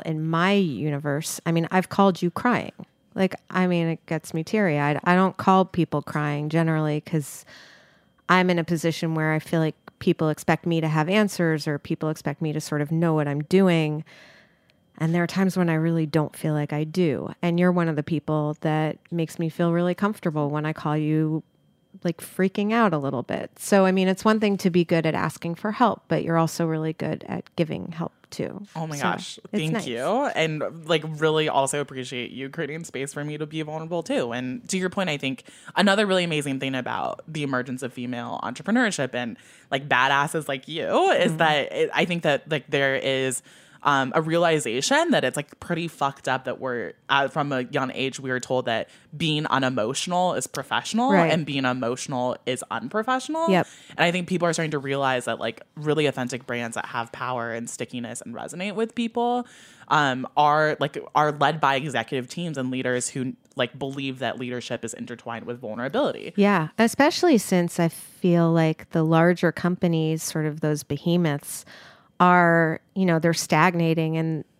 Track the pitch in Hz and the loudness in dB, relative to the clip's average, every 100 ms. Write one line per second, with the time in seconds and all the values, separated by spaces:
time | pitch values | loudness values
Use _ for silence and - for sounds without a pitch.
0 | - 156 160 165 185 202 175 110 143 143 | -2 -4 0 2 4 4 2 0 -2 -2
1 | 151 143 - - 170 165 165 185 - - | -2 -2 -4 -6 0 0 2 0 2 4
2 | 196 170 175 - 247 160 - - - _ | 4 4 -2 0 0 0 -4 -12 -20 _
3 | _ - 190 - - 185 180 175 165 160 | _ -2 -2 -2 -4 0 2 2 0 -2
4 | - 160 - 160 160 214 190 147 147 147 | -4 -6 -4 -6 -2 0 2 2 0 0
5 | 175 180 190 - - 190 180 180 156 147 | 2 4 4 2 4 4 4 0 0 -2
6 | - 151 147 147 151 160 165 156 151 151 | -4 -4 -2 -2 0 2 2 2 0 -2
7 | - 156 139 - - - - - _ _ | -2 -4 -4 -10 -20 -20 -20 -20 _ _
8 | _ _ - 185 185 170 160 165 165 - | _ _ 2 4 4 2 0 0 0 0
9 | 165 160 156 156 - 165 156 - - - | -2 0 0 0 0 0 0 -2 -14 -2
10 | 185 - 156 151 - 160 175 165 156 156 | 0 2 0 0 0 0 0 0 2 0
11 | 151 214 202 - 165 156 156 147 - 156 | 2 2 2 2 0 0 -2 -4 -4 -4
12 | 156 156 147 143 156 151 - 151 147 165 | -4 -4 -6 -4 -4 -4 -4 -4 -2 0
13 | 170 156 143 143 147 190 190 165 151 151 | 2 2 0 -2 2 4 6 4 2 -2
14 | - - - - _ _ _ _ _ - | -8 -18 -20 -20 _ _ _ _ _ -4
15 | 160 175 170 190 190 185 170 160 165 165 | 0 0 0 0 2 2 2 2 2 0
16 | 156 160 147 - 160 151 147 147 156 180 | 2 0 0 -2 -2 -2 -2 -4 -2 0
17 | 165 110 78 - 175 170 180 175 165 151 | 2 0 -4 -4 0 4 4 4 2 0
18 | - 151 - 156 151 151 156 156 156 - | -2 -2 0 0 0 -2 0 0 0 -4
19 | _ 170 160 - 165 - 170 170 175 175 | _ -4 -2 -2 -4 0 2 2 2 0
20 | 202 214 170 151 143 151 156 - 151 151 | -2 -2 -2 -2 -2 -2 -4 -4 -2 0
21 | 151 156 156 156 - _ _ _ _ 190 | 2 2 2 -2 -6 _ _ _ _ -6
22 | 175 - - - 190 214 208 233 214 156 | -6 -6 -6 -2 0 0 0 2 2 2
23 | 139 131 - - - - - 196 190 190 | 0 -4 -4 -6 -8 -12 2 6 6 4
24 | 185 185 214 220 208 196 185 175 165 165 | 2 2 2 4 2 2 2 2 4 2
25 | 156 165 160 - 170 170 214 208 226 - | 2 0 -2 -4 -8 -4 -4 2 2 2
26 | - 165 - 165 165 - 165 156 160 - | -2 -2 0 2 2 0 -2 -2 -4 -4
27 | 160 - - - - - 156 85 175 160 | -4 -6 -6 -10 -6 -4 -2 -4 -8 -8
28 | - - _ - - - 202 165 160 147 | -8 -10 _ -8 -8 -8 -12 -10 -8 -4
29 | 233 - - - - 208 156 202 131 117 | -2 -2 -8 -16 -8 -4 -2 -2 -4 -4
30 | 147 240 277 - 160 151 104 165 156 160 | 0 0 0 0 0 -2 -6 -6 -2 0
31 | 160 151 156 156 156 139 135 147 135 131 | 0 0 2 2 2 2 0 -2 -6 -8
32 | 127 123 117 117 139 160 143 160 165 123 | -8 -8 -8 -10 -10 -8 -8 -10 -10 -8
33 | 139 151 147 147 151 156 151 160 160 170 | -8 -8 -8 -8 -8 -8 -8 -8 -6 -6
34 | 160 269 120 123 127 127 - 185 185 196 | -2 -2 -2 -4 -6 -8 -4 -2 -2 -2
35 | 180 143 135 131 - - - 165 196 202 | -2 -2 -4 -6 -10 -20 -2 2 4 4
36 | 208 185 170 151 139 135 135 131 117 113 | 4 2 2 0 -2 -4 -4 -4 -4 -4
37 | 64 - - 156 139 131 127 127 123 - | -4 -8 -8 -6 -2 -2 -2 -6 -8 -8
38 | 123 120 120 - 110 127 180 233 226 - | -8 -8 -8 -6 -6 -6 0 2 2 0
39 | 131 123 120 87 - - - 139 143 127 | -2 -4 -6 -10 -16 -20 -4 -4 2 4
40 | 135 139 147 165 143 135 - 160 95 277 | 6 4 2 -2 -4 -8 -8 -6 0 2
41 | 381 - 180 160 160 147 - 123 160 131 | 4 4 2 4 4 4 0 -2 0 2
42 | 170 170 160 139 151 151 - 143 139 135 | 0 0 0 0 0 -6 -2 0 2 0
43 | 135 135 131 - - - - - 143 139 | 0 0 0 -4 -10 -20 -20 -4 2 2
44 | 131 165 160 170 170 156 117 120 - 285 | 2 0 2 2 4 2 0 -2 2 2
45 | 339 170 127 147 - - - 165 170 - | 4 2 2 -2 -8 -10 -6 -4 -4 -4
46 | 139 - 135 131 131 - 127 120 92 - | -4 -2 -4 -4 -4 -6 -6 -6 -8 -10
47 | - 139 131 160 143 131 123 139 131 101 | 0 0 2 -2 -2 -2 -2 -4 -4 -4
48 | 131 131 131 127 - 127 123 110 - - | -6 -6 -6 -4 -2 -2 0 -2 -4 -14
49 | _ 147 160 151 156 135 131 127 110 135 | _ -4 -2 0 0 2 2 0 -2 -4
50 | 180 180 180 131 - 143 - 113 - 220 | -2 0 0 0 -4 -8 -4 -4 -2 0
51 | 254 190 165 160 147 139 127 127 120 123 | 4 4 4 2 -2 -2 0 0 -2 -4
52 | - 127 123 - 123 123 - 113 123 214 | -6 -4 -4 -4 -6 -6 -6 -8 -6 -4
53 | 220 262 277 320 330 180 - - - - | -2 -2 -4 -2 2 2 0 -8 -10 0
54 | 170 180 175 175 170 160 156 147 135 139 | 0 0 -2 0 0 0 -2 -4 -2 0
55 | 131 127 117 113 117 - - 156 151 151 | 0 0 -2 -4 -4 -8 -14 -6 -2 0
56 | 143 131 123 127 135 120 117 113 - 120 | 0 -2 -4 -6 -6 -6 -6 -8 -6 -6
57 | 117 - 127 123 117 117 117 - 120 123 | -8 -8 -6 -4 -6 -8 -8 -10 -10 -10
58 | 117 117 - 117 62 170 202 196 226 - | -10 -12 -12 -12 -10 -8 -6 -4 -4 -4
59 | 233 240 240 247 240 - - - - 156 | -4 -2 -2 -2 -6 -14 -20 -18 0 2
60 | 139 127 127 143 147 151 151 - 143 - | 2 0 -2 2 4 4 2 0 -2 -4
61 | - 147 151 147 147 160 139 135 151 120 | -2 2 2 2 0 2 2 2 0 -4
62 | 113 135 127 170 170 135 127 127 127 123 | -2 -4 -6 -8 -6 -4 -4 -4 -2 -2
63 | - 135 131 - _ - 123 131 135 139 | -2 -4 -6 -8 _ -4 -4 -4 -8 -6
64 | 139 127 117 - 123 123 - 117 113 - | -8 -4 -4 -4 -6 -8 -6 -6 -6 -10
65 | 120 117 117 117 113 123 117 107 135 220 | -12 -10 -10 -10 -10 -10 -8 -6 -4 -2
66 | 226 52 53 202 202 185 156 - 226 - | -2 -4 -4 0 2 2 0 0 0 4
67 | 294 - 349 233 - 180 175 - 165 - | 2 4 4 4 4 2 2 0 0 -2
68 | - - 180 170 165 165 160 160 - 165 | -14 -2 2 4 6 4 2 0 -4 0
69 | 160 165 170 175 170 - 175 185 175 160 | 4 6 6 4 2 0 -2 0 0 2
70 | 156 160 - 160 151 156 156 147 - 143 | 0 -2 -4 -2 -2 -2 -2 -2 -4 -4
71 | 170 175 160 143 - - - - - - | 0 2 2 0 -6 -14 -14 -20 -20 -20
72 | _ - 180 180 170 165 160 - _ 190 | _ 4 6 8 8 6 4 0 _ 0
73 | 185 160 165 165 - 156 180 170 165 160 | 2 4 2 0 2 4 6 4 2 2
74 | 160 160 160 156 - _ | 0 0 0 -2 -6 _